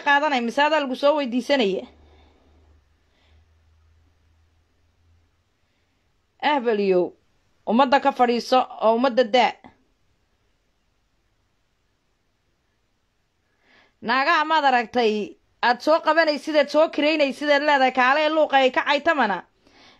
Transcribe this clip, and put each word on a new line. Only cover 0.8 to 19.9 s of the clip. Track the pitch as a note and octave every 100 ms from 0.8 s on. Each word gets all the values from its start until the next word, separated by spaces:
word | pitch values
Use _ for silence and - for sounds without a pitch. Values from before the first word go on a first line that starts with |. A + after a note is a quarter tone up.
| C4+ B3+
soo | C#4+ D4+
weydiisanaya? | B3+ B3 B3+ C#4 G3+ F#3 - _ _ _ _ _ _ _ _ _ _ _ _ _ _ _ _ _ _ _ _ _ _ _ _ _ _ _ _ _ _ _ _ _ _ _ _ _ _ _ _ _ _ _ _ _
Ahbaliyow, | C4+ C#4+ A#3 G#3 G3 F3+ F3 - _ _ _ _ -
ummadda | A3+ C4+ C#4
ka | C#4
fadhiiso | C4+ A#3+ A#3+ - B3+ - - G#3+
oo | A#3
ummadda | C4+ A3+
daa. | A3+ B3 G#3+ - - _ _ _ _ _ _ _ _ _ _ _ _ _ _ _ _ _ _ _ _ _ _ _ _ _ _ _ _ _ _ _ _ _ _ _ _ _ _ _ _ _ _ _ G#3+
Naagaha | B3+ C#4 E4 D4+
maad | D#4+ C#4
aragtay, | B3 A3 B3 A3 G#3+ F3 - _ _
aad | A3+ A#3+
soo | D4+ D#4+ D#4+
qabanaysid, | D#4 D#4+ D4 D#4 D4+
aad | C#4
soo | D4+ D#4+
kiraynaysid, | D#4 D4 D#4+ C#4 - D4
aad | C#4+ D4+
leedahay, | C#4+ B3+
"Kaale | C4 B3+ D4 D4+
luuqa | D#4+ D4 C4+
ay | C4
ka | D#4+ C#4
caytamana." | C#4+ E4+ D4+ G#3+ F3+ - _ _ _ -